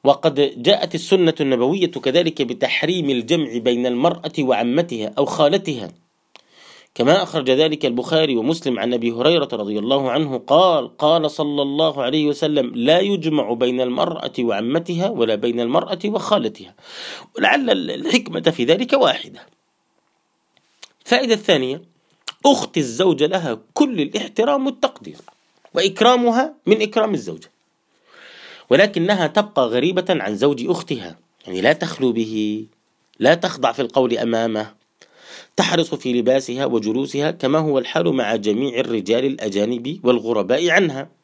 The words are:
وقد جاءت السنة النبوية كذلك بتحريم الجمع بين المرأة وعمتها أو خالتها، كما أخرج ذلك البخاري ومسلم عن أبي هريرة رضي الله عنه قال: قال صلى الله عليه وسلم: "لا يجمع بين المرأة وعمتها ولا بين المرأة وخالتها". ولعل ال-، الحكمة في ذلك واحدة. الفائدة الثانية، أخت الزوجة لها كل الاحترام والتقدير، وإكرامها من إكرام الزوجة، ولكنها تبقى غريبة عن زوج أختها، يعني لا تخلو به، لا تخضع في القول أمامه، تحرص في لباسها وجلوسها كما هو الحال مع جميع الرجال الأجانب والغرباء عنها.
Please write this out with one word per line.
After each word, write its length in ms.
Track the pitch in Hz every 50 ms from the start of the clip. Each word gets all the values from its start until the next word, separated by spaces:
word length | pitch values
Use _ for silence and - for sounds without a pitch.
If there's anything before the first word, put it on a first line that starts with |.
| -
وقد 600 | 135 139 - - 160 139 135 143 139 - 120 120
جاءت 320 | 165 202 - - 175 -
السنة 400 | 165 - - 196 190 175 160 151 -
النبوية 500 | 151 135 131 117 123 135 175 202 175 -
كذلك 500 | - 135 - 135 123 170 - 160 151 -
بتحريم 680 | 135 117 123 101 - - - - - 160 185 180 147 139
الجمع 480 | 135 120 113 117 170 170 151 120 113
بين 280 | 120 110 127 123 120 123
المرأة 480 | 127 123 120 143 170 175 - - - - -
وعمتها 760 | 139 127 120 104 117 120 123 160 175 170 127 110 107 107 -
أو 80 | - 143
خالتها، 640 | - - - 156 147 175 196 196 - 143 120 98 85 - _ _ _ _ _ _ _ _ - _ _ _ _ - - - - _ _ _
كما 280 | - 123 135 170 196 185
أخرج 260 | - - 160 131 127
ذلك 360 | 131 135 156 160 151 147 -
البخاري 500 | 131 117 123 123 - 160 156 160 143 131
ومسلم 420 | 117 110 139 165 170 - 139 123 98
عن 140 | 104 120 123
أبي 180 | 117 117 117
هريرة 380 | 113 117 127 151 175 165 143 - 123
رضي 260 | 110 104 101 104 104
الله 320 | 104 120 135 139 135 127
عنه 260 | 120 151 160 143 131
قال: 600 | 120 - - 139 165 185 185 165 147 120 - _
قال 340 | - 151 151 165 170 156 147
صلى 300 | - - 151 147 143 143
الله 420 | 143 139 139 147 160 160 143 143 127
عليه 240 | 127 143 156 151
وسلم: 440 | 147 143 - 160 156 151 143 127 120 -
"لا 240 | 123 117 139 160 180
يجمع 540 | 196 202 202 185 156 165 151 147 113 104 120
بين 280 | 117 127 127 123 127
المرأة 520 | 127 127 123 135 165 175 165 143 - - - -
وعمتها 680 | 117 117 101 101 110 120 143 170 170 175 175 170 185 208
ولا 260 | 226 143 117 113 110
بين 240 | 104 110 120 117 120
المرأة 400 | 120 117 139 175 175 - 190 180 -
وخالتها". 720 | 208 214 214 - - 208 196 123 107 - - 95 - _ _ - - - - - - - - - _ _
ولعل 320 | - - - - 285 269 233
ال-، 220 | 202 - - -
الحكمة 500 | - - - - - 247 - - 165 165
في 240 | - 165 165 - 120
ذلك 280 | 127 165 202 247 254 277
واحدة. 460 | 277 233 147 - - - - - - - _ _ _ _ _ _ _ _ _ _ _ _ _ _ _ _ _ _ _ _ _ _ _ _ _ _ _ - _ _ _ _
الفائدة 280 | - 240 254 269 233 226
الثانية، 480 | 208 - - 175 139 131 127 135 170 - _ _ _ _ _ _ _ _ - - _ -
أخت 320 | 143 - - - - -
الزوجة 480 | 160 143 123 113 123 185 185 156 131 175
لها 340 | 143 - 185 170 139 113 110 - _ _
كل 280 | - 294 277 240 175
الاحترام 640 | 143 208 208 208 214 - - - 220 277 285 277 262
والتقدير، 520 | 277 - - - 185 - - - 82 73 - _ - _ _ _ _ _ _ _ _ -
وإكرامها 800 | - 190 196 190 - 220 240 254 240 240 240 226 247 262 311 302 _ _
من 160 | - 214 220
إكرام 320 | 214 208 208 233 214 220 196
الزوجة، 380 | 139 - 90 80 78 - _ _ _ _ _ _ _ _ _ _ _ _ _ - - - - - - - - - - - _
ولكنها 580 | 123 151 196 208 202 175 170 190 208 190 165
تبقى 400 | 143 - 208 208 214 - 151 127
غريبة 380 | 113 113 123 131 175 185 180 180 190
عن 260 | 180 143 95 101 104
زوج 340 | 101 131 147 143 120 120 -
أختها، 480 | 175 - - - 143 117 95 87 85 _ _ _ _ _ _
يعني 140 | - 90 92
لا 120 | 98 131 156
تخلو 380 | 156 175 165 - - 135 123
به، 540 | 113 113 110 107 110 107 107 107 107 107 110 110 _ _ _ _ _ _ _ _ _ _
لا 140 | 107 135 165
تخضع 380 | 170 190 180 - - 131 120
في 100 | 117 -
القول 360 | 127 117 - 135 127 120 117
أمامه، 680 | 110 120 120 113 113 113 113 110 107 107 107 _ _ _ _ _ _ - _ _ _ - - - - - _ _
تحرص 400 | - 175 170 170 165 160 - 156
في 180 | 139 - 127 120
لباسها 520 | 120 113 123 131 135 135 - 123 131 139
وجلوسها 640 | 135 120 113 104 107 110 127 139 139 - 143 147 156
كما 280 | 170 - - 131 147 156
هو 200 | 156 151 139 135
الحال 340 | 127 - - 170 175 170 143
مع 220 | 131 113 104 113
جميع 440 | 110 104 107 101 113 139 139 117 120
الرجال 460 | 131 113 117 107 92 95 113 123 131
الأجانب 760 | 139 131 - - 107 95 101 104 113 123 117 117 135 170 202 -
والغرباء 680 | 123 123 117 104 113 117 107 98 - 123 151 175 170
عنها. 400 | 160 196 190 156 135 135 139 - _ _